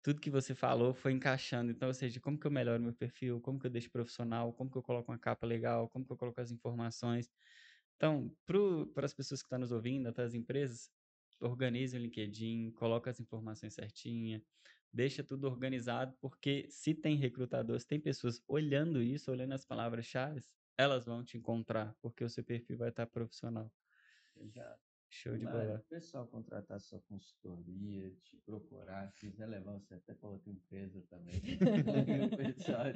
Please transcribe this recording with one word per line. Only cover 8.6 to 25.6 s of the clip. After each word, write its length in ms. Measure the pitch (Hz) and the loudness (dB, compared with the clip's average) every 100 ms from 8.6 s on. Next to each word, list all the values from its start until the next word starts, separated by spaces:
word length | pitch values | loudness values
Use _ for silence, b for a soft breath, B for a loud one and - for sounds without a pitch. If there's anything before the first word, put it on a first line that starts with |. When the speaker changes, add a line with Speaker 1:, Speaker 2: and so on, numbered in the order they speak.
| 202 170 151 | 6 4 2
Speaker 1:
pras 240 | - 139 | 0 -2
pessoas 300 | - 135 135 | -2 -4 -4
que 60 | - | -4
tão 100 | 127 | -2
nos 120 | 123 | 0
ouvindo, 380 | 120 117 135 120 | 0 2 0 0
até 140 | 117 | 0
as 120 | 120 | -2
empresas, 560 | 120 120 135 139 113 - _ _ _ _ _ | -2 0 0 0 -2 -14 _ _ _ _ _
organize 560 | 120 123 131 120 131 123 | -2 2 2 2 0 -2
o 40 | |
LinkedIn, 680 | 120 117 104 107 113 113 113 | -4 -2 -4 -2 -2 0 -2
coloca 380 | 113 117 117 123 | 0 2 2 0
as 100 | 120 | -6
informações 540 | 117 113 110 110 113 | -8 -8 -8 -8 -10
certinha, 680 | - 104 - 117 117 113 110 - b b b _ | -10 -10 -10 -6 -4 -2 -6 -8 b b b _
deixa 300 | 117 131 139 | 2 2 2
tudo 240 | 139 139 135 | -6 -2 -2
organizado, 680 | 123 131 131 120 120 131 - | 0 -2 -2 0 -2 -2 -4
porque 460 | 135 - 143 139 - | -10 -2 0 0 -2
se 240 | - - | -4 0
tem 240 | 160 156 147 | 2 4 4
recrutador, 640 | 131 120 123 123 113 120 | 4 0 0 0 2 0
se 60 | - | 0
tem 140 | 151 | 0
pessoas 420 | 151 135 120 117 _ | 0 0 0 -2 _
olhando 520 | 143 151 139 160 147 | 2 4 4 4 4
isso, 300 | 120 143 - | 2 2 -2
olhando 220 | 127 131 | -2 0
as 100 | 135 | -4
palavras-chave, 800 | - 117 117 117 117 131 135 151 - _ _ - | -4 -2 0 -2 -2 -2 -2 -4 -10 _ _ 4
elas 300 | 139 131 117 | 6 6 0
vão 180 | 117 | -6
te 140 | 120 117 | -6 -8
encontrar, 560 | 113 117 113 113 107 - | -2 -2 2 0 0 -6
porque 220 | 120 - | -10 -4
o 40 | 117 | -4
seu 160 | 120 | -4
perfil 340 | 117 120 120 120 | -4 -4 -4 -2
vai 120 | 120 | -2
tá 160 | 117 117 | -2 -4
profissional. 640 | - 113 - 120 113 110 _ b b b b b - | -2 -4 -4 -4 -4 -6 _ b b b b b -18
Speaker 2:
Exato. 440 | 107 117 117 117 _ _ _ | -16 -14 -16 -16 _ _ _
Speaker 1:
Show 280 | - 120 113 | -10 -6 -4
de 80 | |
Speaker 2:
Mari, 220 | 117 117 | -2 -2